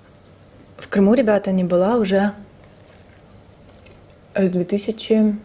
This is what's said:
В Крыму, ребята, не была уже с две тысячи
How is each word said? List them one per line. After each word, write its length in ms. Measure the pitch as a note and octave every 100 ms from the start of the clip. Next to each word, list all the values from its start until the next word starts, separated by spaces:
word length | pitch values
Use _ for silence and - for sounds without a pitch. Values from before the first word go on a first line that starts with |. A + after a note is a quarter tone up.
| - - - - - - - -
В 100 | -
Крыму, 260 | G3+ G3
ребята, 380 | A#3+ A3 G#3 G3
не 140 | F#3 F3+
была 320 | F3 F#3+ A#3+
уже 360 | G3 G3 G3+ G3+ - - - - - - - - - - - - - - - - - - -
с 160 | - F#3+
две 140 | F3+
тысячи 720 | F3+ G3+ A3 A3 - A3 G#3+ G#3